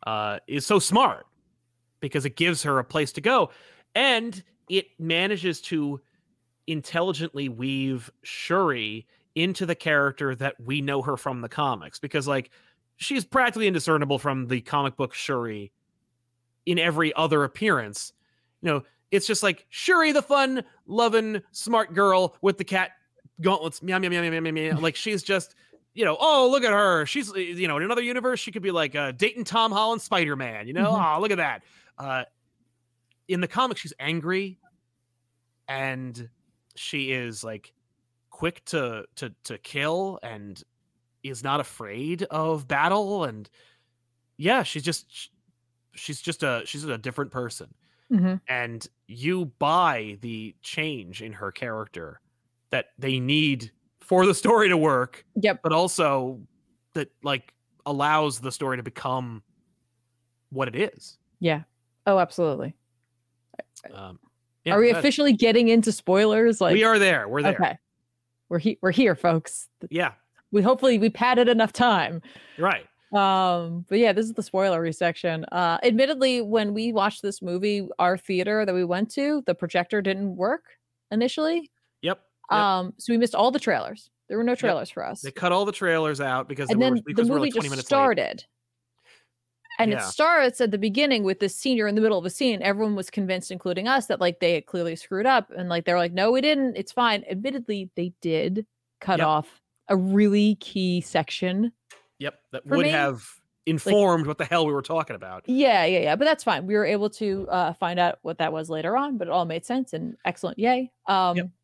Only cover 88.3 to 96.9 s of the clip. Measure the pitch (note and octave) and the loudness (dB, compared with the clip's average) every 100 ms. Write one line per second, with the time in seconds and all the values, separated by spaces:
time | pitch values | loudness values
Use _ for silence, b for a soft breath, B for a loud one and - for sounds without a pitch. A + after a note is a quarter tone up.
88.3 | - - _ _ _ _ _ b b b | -6 -16 _ _ _ _ _ b b b
89.3 | _ _ _ _ - A3+ G#3 D3 - D#4 | _ _ _ _ -2 0 0 -4 0 2
90.3 | E4+ C4+ A#3+ A#3+ G3+ G#3+ G#3 D4 B3 G3 | 4 2 2 -2 0 -2 0 2 2 0
91.3 | F#3+ G3 - C#4 B3 G#3+ G#3 A3 G3+ F3 | 0 -2 -2 -2 0 2 2 2 2 -2
92.3 | - C4 G#3 F3 G3+ G#3+ G#3 F#3+ - F#3+ | -2 0 0 0 0 0 -2 -4 -4 -2
93.3 | F#3 - F#3 F#3 F3+ G#3+ C4+ A3+ G3+ F3+ | -4 -6 -8 -4 -2 0 0 0 0 0
94.3 | F3 E3+ E3+ - F3+ E3+ E3 - F#3+ A3+ | 2 0 0 -2 -4 -4 -6 -6 -2 2
95.3 | C4 G#3 - F3+ E3+ E3+ F3 F3 F3+ G3+ | 2 0 -10 -4 -2 0 2 0 2 2
96.3 | B3+ C#4+ D4+ C4+ A3 G3 | 4 4 2 0 -2 -6